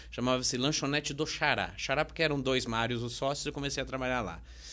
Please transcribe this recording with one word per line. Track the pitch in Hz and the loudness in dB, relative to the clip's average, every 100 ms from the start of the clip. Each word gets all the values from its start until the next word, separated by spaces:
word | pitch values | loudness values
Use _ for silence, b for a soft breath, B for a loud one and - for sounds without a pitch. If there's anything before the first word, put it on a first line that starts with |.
| B | B
chamava-se | - 123 127 123 123 | -2 2 2 2 2
Lanchonete | 139 151 139 147 147 | 2 0 0 0 -2
do | 143 156 | -4 -2
Xará. | - 151 113 92 - | 2 4 4 2 -2
Xará | - 139 156 | 0 2 0
porque | - | 2
eram | 156 143 | 2 4
dois | 131 131 117 | 4 2 2
Mários | 113 117 120 | 0 2 0
os | 120 | -2
sócios, | - 139 143 143 | -2 -2 0 -4
eu | |
comecei | 143 139 139 | -2 -4 -4
a | 123 | -4
trabalhar | 131 127 127 | -2 -2 0
lá. | 98 82 B B B | -2 -6 B B B